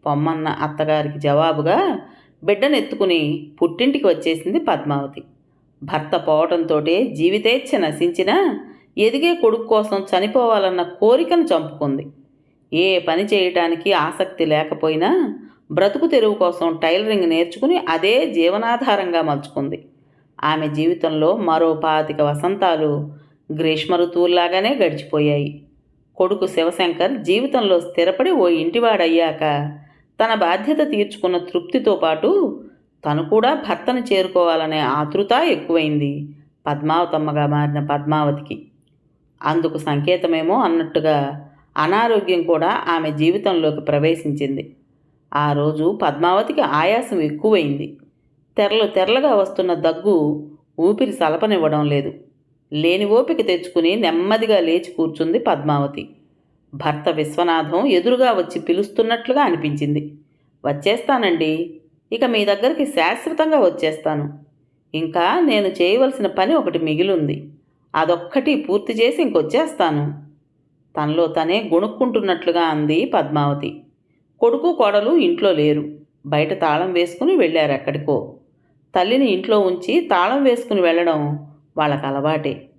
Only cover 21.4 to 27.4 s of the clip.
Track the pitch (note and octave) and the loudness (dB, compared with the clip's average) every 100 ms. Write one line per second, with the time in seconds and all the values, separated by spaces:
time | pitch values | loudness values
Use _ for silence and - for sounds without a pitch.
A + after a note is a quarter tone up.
21.4 | F3+ D#3+ E3 D#3 D#3+ D#3 D#3 D3+ D3 D3 | 0 2 2 0 0 0 -2 0 0 0
22.4 | F3+ G3 G3 D#3+ D3+ D3 D3 - _ _ | -2 0 0 2 0 -2 -6 -14 _ _
23.4 | _ D#3 D#3+ D#3 D#3 F3+ F3 F3 F3 F3 | _ -2 0 -2 0 0 0 2 2 2
24.4 | E3+ F#3 G#3+ C#4 F#3 D3+ - D3+ D3 D3 | 2 0 0 2 0 -2 -4 0 0 0
25.4 | D3 D3 - _ _ _ _ - F#3 G3 | -4 -10 -20 _ _ _ _ -2 -2 0
26.4 | F3+ - E4 D#4+ F3+ E3 F3+ C4 D#3 G3 | -2 0 -2 0 -2 0 -2 -2 0 0